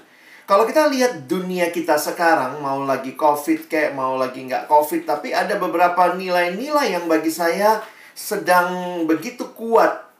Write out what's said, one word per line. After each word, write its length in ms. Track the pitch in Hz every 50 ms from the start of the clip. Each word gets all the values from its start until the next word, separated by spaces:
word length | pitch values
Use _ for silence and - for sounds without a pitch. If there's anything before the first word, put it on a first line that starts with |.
| - _ _ _ _ - - - _
Kalau 200 | - 196 202 226
kita 240 | 233 262 311 302 302
lihat 400 | 269 254 247 247 - 156 131 131
dunia 400 | 165 185 180 180 185 180 175 170
kita 280 | 175 175 156 - 151 151
sekarang, 600 | - 170 160 - 170 165 160 156 160 - 147 151
mau 240 | 143 139 139 139
lagi 320 | 139 135 131 127 131 131 -
covid 560 | - - - - - - 165 156 156 - -
kek, 240 | 160 156 151 147 139
mau 240 | 135 127 131 131 131
lagi 240 | 131 127 131 135
nggak 240 | 131 127 127 123 120
covid, 400 | - 151 151 151 - 175 160 -
tapi 280 | - 147 147 - - -
ada 200 | 175 185 185 -
beberapa 600 | - 180 170 160 170 180 175 175 185 180 175 175 185
nilai-nilai 800 | 190 185 175 175 175 175 185 202 262 302 302 294 277 208 180 175
yang 80 | 170
bagi 240 | 165 160 156 151 165
saya 520 | 160 180 175 165 170 190 202 214 220 214 - - - - - - -
sedang 880 | - - - 214 196 - 170 180 175 180 180 180 180 180 180 180 175 165
begitu 480 | 156 160 - - 247 - - 254 - -
kuat 480 | - 226 226 226 208 - - - - - - _